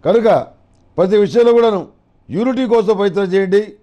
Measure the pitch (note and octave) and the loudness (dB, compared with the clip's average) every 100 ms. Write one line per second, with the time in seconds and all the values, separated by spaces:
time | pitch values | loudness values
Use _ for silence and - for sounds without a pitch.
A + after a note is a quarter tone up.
0 | - G#3+ A3+ D#3+ - _ _ _ _ - | 0 0 2 0 -2 _ _ _ _ -4
1 | F3 G#3 G3+ F#3+ A#3+ A#3 A#3 G3+ D#3 _ | 0 0 0 2 2 4 2 -2 -8 _
2 | _ _ _ C#3+ A#3+ B3+ C4 A#3 G3+ G3+ | _ _ _ -4 -4 -2 -2 0 0 0
3 | G3+ F3+ G3 F#3+ F#3+ G3 G#3+ - | -2 -2 -2 -2 0 0 -2 -14